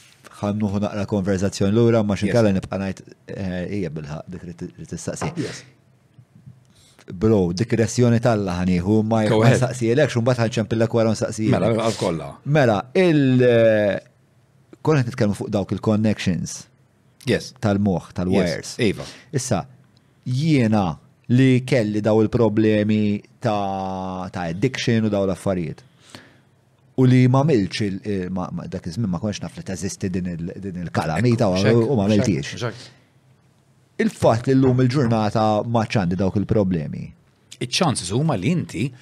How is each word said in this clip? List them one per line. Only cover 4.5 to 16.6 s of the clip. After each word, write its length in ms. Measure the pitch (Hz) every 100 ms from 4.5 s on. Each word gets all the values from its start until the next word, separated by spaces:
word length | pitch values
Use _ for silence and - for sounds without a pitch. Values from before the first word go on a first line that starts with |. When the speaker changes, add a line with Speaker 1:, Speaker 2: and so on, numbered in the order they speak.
Speaker 1:
t-, 180 | 85 90
li 140 | - 80
tistaqsi. 480 | 82 - - 80 175
Speaker 2:
Yes. 280 | - - - _ _ _ _ - _ - - - _ _ _ _ -
Speaker 1:
Bro, 480 | 90 110 107 87 92
digressjoni 640 | 117 110 107 - 120 117
tal-la 380 | 120 107 95 87
ħanieħu, 400 | 92 90 90 110
ma 220 | 107 113
Speaker 2:
Go 140 | 107 110
Speaker 1:
ma 60 | 117
Speaker 2:
ahead. 140 | 117
Speaker 1:
nsaqsijilek, 480 | 127 127 113 127 135
x'un 140 | 120 120
mbagħad 180 | 117
ħanċempillek 520 | 113 117 104 113 113 117
wara 160 | 113
nsaqsijilek. 400 | 107 110 110 110
Speaker 2:
Mela, 320 | 104 101 113 113
għal 100 | 104
kollha. 320 | 101 82 71 -
Speaker 1:
Mela, 320 | 135 151 123 98 -
il-, 540 | 185 180 151 131 127
eh, 560 | 123 117 113 107 104 95 - _ _ _ _ _ _ -
konna 220 | - 151
qed 100 | 113
nitkellmu 240 | - 104 95
fuq 120 | 107
dawk 220 | 104 90
il-connections 960 | 98 110 107 110 98 101 80 - -